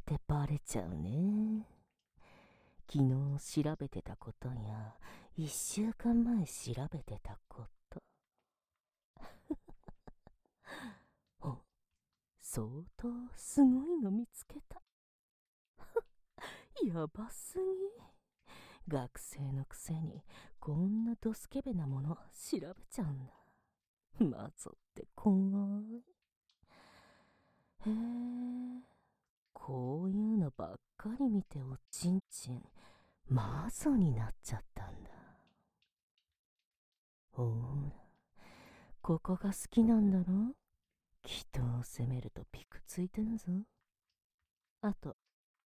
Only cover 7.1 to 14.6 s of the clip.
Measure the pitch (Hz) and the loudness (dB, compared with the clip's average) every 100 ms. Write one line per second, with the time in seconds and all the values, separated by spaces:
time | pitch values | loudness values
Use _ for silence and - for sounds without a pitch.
7.1 | 104 - 101 - - 113 - _ - - | -8 -8 -10 -14 -14 -14 -16 _ -16 -16
8.1 | _ _ _ _ _ _ _ _ _ _ | _ _ _ _ _ _ _ _ _ _
9.1 | - - - - - - - - - - | -16 -16 -14 -8 -8 -8 -18 -18 -18 -20
10.1 | - - - _ _ - - 240 196 _ | -20 -20 -20 _ _ -16 -12 -12 -16 _
11.1 | _ _ - 156 123 - _ _ _ _ | _ _ -8 -6 -6 -12 _ _ _ _
12.1 | _ _ _ - - 110 135 175 - 240 | _ _ _ -6 -4 -4 -6 -10 -6 -4
13.1 | 240 247 - - - 269 254 302 349 202 | -4 -8 -10 2 10 10 10 4 2 2
14.1 | 208 240 - - 294 | 2 -2 -10 -16 -16